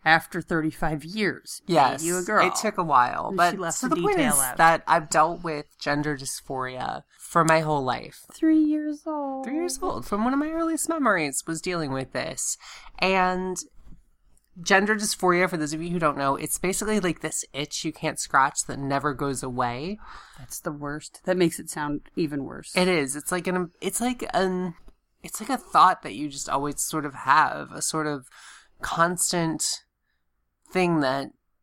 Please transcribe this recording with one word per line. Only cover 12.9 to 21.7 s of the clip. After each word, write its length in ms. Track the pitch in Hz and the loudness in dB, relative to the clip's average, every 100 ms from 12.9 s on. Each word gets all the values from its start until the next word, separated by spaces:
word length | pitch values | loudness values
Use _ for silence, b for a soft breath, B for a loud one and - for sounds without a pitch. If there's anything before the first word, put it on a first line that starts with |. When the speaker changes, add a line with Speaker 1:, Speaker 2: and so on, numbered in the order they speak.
| - | -2
Speaker 2:
And 560 | 185 190 185 185 185 180 - - - - _ _ _ _ _ - | 2 2 2 0 -4 -6 -10 -20 -20 -20 _ _ _ _ _ -10
gender 320 | - 196 208 | 4 4 6
dysphoria, 560 | 214 208 - 180 175 180 | 2 0 0 2 4 2
for 60 | 180 | 0
those 160 | 151 | -4
of 100 | 156 | -4
you 80 | 170 | -4
who 80 | 175 | 0
don't 180 | 160 143 | 0 2
know, 200 | 139 139 | 0 0
it's 200 | 151 - | -4 -4
basically, 420 | 180 196 208 214 | -2 -2 0 0
like, 200 | 175 156 | 0 -2
this 240 | 151 - - | -6 -8 -8
itch 320 | 131 151 - | -8 -8 -6
you 80 | 160 | -6
can't 260 | - 156 - | -4 -6 -6
scratch 440 | - 139 135 - - | 2 4 4 0 -8
that 120 | 135 | -6
never 340 | 139 139 143 | -2 0 0
goes 300 | 123 143 131 | -2 -4 -4
away. 560 | 135 123 123 123 160 214 B B B B | -6 -2 -2 -2 -8 -10 B B B B
Speaker 1:
That's 220 | 127 - | -16 -10
the 120 | 175 | -8
worst. 480 | 147 147 151 - - | -8 -8 -8 -12 -10
That 120 | - 185 | -2 2
makes 220 | 170 - | 2 2
it 100 | |
sound 340 | 165 | -10